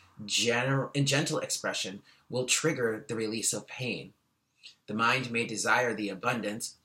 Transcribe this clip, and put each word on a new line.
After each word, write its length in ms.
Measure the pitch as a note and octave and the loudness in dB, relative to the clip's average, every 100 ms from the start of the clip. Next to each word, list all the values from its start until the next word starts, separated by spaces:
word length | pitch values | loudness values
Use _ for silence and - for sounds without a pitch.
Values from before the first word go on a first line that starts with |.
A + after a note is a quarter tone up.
| - - G#2 | -18 -14 -2
gener-, 640 | - A2+ A#2 C3 C3+ B2+ | 2 2 2 4 2 2
in 120 | C#3+ C#3 | 2 4
gentle 340 | C#3 E3 D3+ | 4 2 0
expression, 600 | - - G2+ - G2 G2+ - _ _ | -2 -2 -2 -4 -4 -8 -14 _ _
will 140 | B2 | -2
trigger 600 | B2+ - D#3+ C3 A#2 A2 - | 2 2 2 2 0 -2 -4
the 80 | A2+ | -4
release 380 | A2 A2 G2+ | -2 -2 -2
of 120 | A2 - | -2 -6
pain. 460 | - B2 F2 - - _ _ _ _ - - - | -8 -6 -6 -10 -18 _ _ _ _ -20 -18 -8
The 60 | G#2+ | 0
mind 340 | A#2+ B2+ B2 | 4 4 2
may 160 | A#2 A#2 | -2 -2
desire 480 | G#2+ A2 A#2 B2 | -2 2 4 4
the 160 | G#2+ G2+ | 0 -4
abundance, 680 | F#2+ A#2+ A#2+ G#2 A2 - - | -2 -2 -2 -2 -4 -8 -12